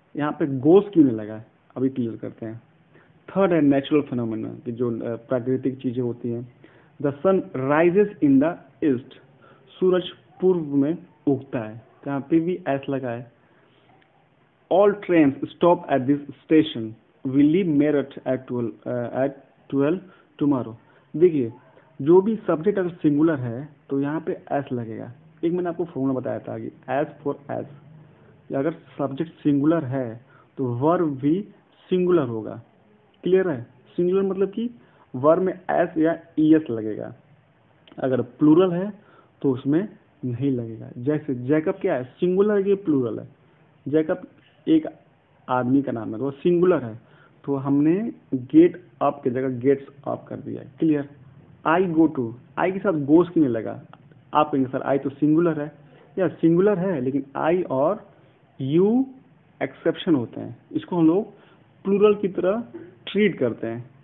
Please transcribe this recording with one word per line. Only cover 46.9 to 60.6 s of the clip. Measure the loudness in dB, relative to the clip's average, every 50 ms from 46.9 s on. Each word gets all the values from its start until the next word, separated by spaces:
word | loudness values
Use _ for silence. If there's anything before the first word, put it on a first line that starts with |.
| -12 -14 -18 _ _ -20 -20 _ _ _ -8
तो | -6 -6
हमने | -4 -2 0 2 2 4 2 2 0 -2 -6 -8 -12 _ -8 -8
get | -8 -2 4 6 6 6 6 4 -2 -18 -16 _ -2 -2
up | -2 -2 -2 -4
की | -4
जगह | -4 -2 -4 -4 -4 -2
gets | 2 2 2 0 -2 -10 -20 -12 -8 -8
up | -8 -8 -10 -12
कर | -14
दिया। | -12 -12 -10 -12 -12 -12 -12 -6 -2
Clear? | 0 0 0 0 -2 -8 -14 -20 -20 -20 -20 -20 -20 -20 -14 -6 0 0
"I | 2 2 2
go | 2 2 2 2 2
to", | 2 -2 -6 -6 -8 -12 -18 -12 -6 -2
I | -2 -2 -2
के | -2
साथ | -2 -2 -2
goes | 0 2 4 4 4 4 4
क्यों | 2 2 2
नहीं | 2 0
लगा? | -4 -6 -8 -10 -12 -14 -20 -20 -20 _ -20 -20 _ _ _ 2
आप | 2 2 2 0
कहेंगे, | -2 -2 -2 -4
"सर, | -4 -2 -2 -2 -2
I | -2
तो | -6
singular | -6 0 2 2 4 4 2 2 0 -2
है।" | -6 -10 -12 -18 -20 -20 -20 -20 -20 _ -6 -4
या | -2 -2
Singular | -2 0 2 2 4 4 4 2 2 0
है, | 0 -2 -2 -2
लेकिन | -2 -2 -2 -4 -4 -6 -6
I | -4 -2 0 0 0 -2
और | -2 -2 0 0 0 0 -4 -8 -18 _ _ _ _ _ _ _ _ _ -8 -4
you | 0 2 4 4 4 4 2 0 -2 -6 -20 -20 _ _ _ _ _ _ -8 -8
exception | -8 -6 -4 -4 -4 -2 -2 0 0 0
होते | 0 0 -4 -8 -12
हैं, | -12 -12 -14 -16